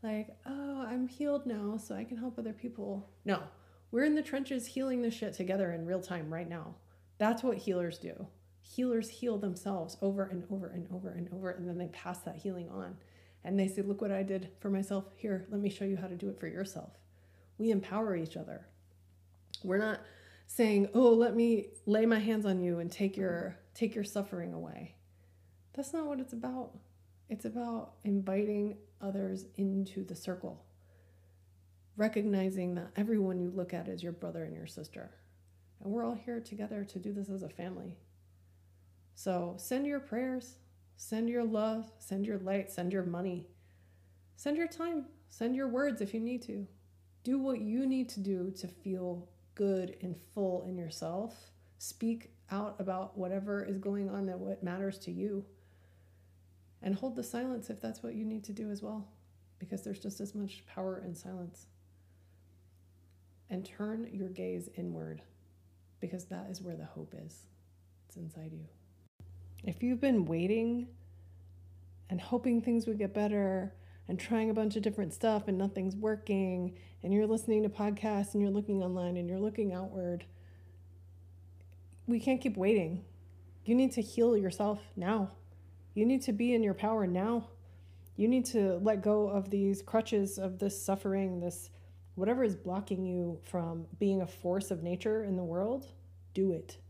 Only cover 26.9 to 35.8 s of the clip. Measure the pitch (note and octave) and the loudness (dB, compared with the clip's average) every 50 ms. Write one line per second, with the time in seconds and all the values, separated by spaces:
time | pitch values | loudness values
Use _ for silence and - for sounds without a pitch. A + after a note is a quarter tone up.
26.9 | _ _ - _ _ _ _ _ A3+ G3+ - A#3 A3 A#3+ A#3+ A#3+ A#3 A3+ A3 - | _ _ -20 _ _ _ _ _ -10 -6 -6 -6 -4 -4 -4 -2 -4 -4 -6 -8
27.9 | - - - G#3 G3 G3 F#3+ F#3+ F#3+ G3 G#3 G#3+ G#3 G#3 G3+ G#3 G3+ - - - | -14 -6 0 2 2 2 2 2 2 2 2 2 2 0 0 -2 -2 -6 -14 -20
28.9 | - - - G3 F#3+ G3 G3 F#3+ F#3+ F#3+ F#3+ - - - G3 G3 F#3+ G3 G3 F#3+ | -18 -8 -6 -4 -2 -2 -2 -2 -2 -4 -6 -10 -4 0 0 2 2 2 0 -2
29.9 | - G3 F#3+ F3+ F3+ - - - F3+ - - - - D#3 - - - - - - | -2 -6 -6 -6 -8 -8 -6 -6 -6 -6 -6 -10 -10 -12 -16 -20 -20 -20 -20 -20
30.9 | - - - - - - - - _ _ _ _ _ _ _ _ _ _ _ - | -20 -20 -20 -20 -20 -20 -20 -20 _ _ _ _ _ _ _ _ _ _ _ -20
31.9 | _ G#3 G#3 A3 A3+ A3 G#3 G#3+ G3+ F#3+ F#3+ F#3+ F#3+ G3 F3+ F3+ F3 F3 F3 - | _ 2 2 2 4 2 2 2 2 4 2 2 0 0 -2 -2 -2 -4 -6 -6
32.9 | - - G#3 A3 A#3 G#3+ G3 F#3+ F#3 F3+ F3+ F3 F3+ G3 F3+ F3+ F3+ E3+ E3 F3 | -2 -2 0 2 4 2 2 2 0 0 -2 -2 -2 -4 -4 -4 -4 -6 -6 -6
33.9 | F#3+ F3 F3 E3+ E3+ E3+ - E3+ E3 E3+ D#3+ D#3+ D#3+ D#3+ D#3+ D#3+ - - D#3 D3+ | -8 -6 -6 -8 -8 -6 -8 -8 -6 -6 -8 -8 -8 -10 -12 -12 -12 -12 -14 -14
34.9 | - - - - - - - - _ _ _ _ _ _ _ _ _ _ | -12 -14 -16 -16 -18 -20 -20 -20 _ _ _ _ _ _ _ _ _ _